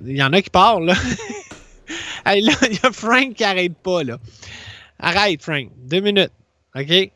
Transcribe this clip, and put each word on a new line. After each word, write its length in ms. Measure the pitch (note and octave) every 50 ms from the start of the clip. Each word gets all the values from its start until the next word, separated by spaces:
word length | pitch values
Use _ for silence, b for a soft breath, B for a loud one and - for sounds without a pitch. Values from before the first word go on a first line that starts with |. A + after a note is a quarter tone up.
| E2
il 100 | B2 C3+
y 60 | C#3 C#3
en 100 | C3+ D3
a 80 | G3 G3
qui 80 | -
parlent, 360 | - F#3 F#3 A3+ A3+ F#3 E3
là. 80 | E3+ F#3 -
<laughs> 60 | - B3+ A#3+ - - G4+ G#4 G4+ F#4 - - - - - - - _ B D#4+ E4+ B B B B B
Hey, 160 | - G3 G3+
là, 120 | G#3 C4+ D4 - C4+ B3+
il 40 | G#3+
y 60 | F3 -
a 60 | C4 -
Frank 420 | - - A3 A#3+ B3+ C4+ C4 G#3+
qui 80 | - A3+
arrête 320 | G3+ F#3+ F#3 F3+ F3 E3+
pas, 260 | - - F#3+ F3+ F3 D#3
là. 120 | B2 A2 - B B B B B B B B B B B B B B B -
Arrête, 420 | - E3+ E3+ G3 G#3 G#3 F3 C#3+ -
Frank. 260 | - D#3 C#3+ B2+ - -
Deux 240 | B2+ B2 B2+ D#3 F#3
minutes. 300 | G3 G#3 G3+ G3 F3 - - _ _ _ _ _ _ _ -
OK? 360 | C3 C#3 C#3+ E3+ F#3 F#3+ - -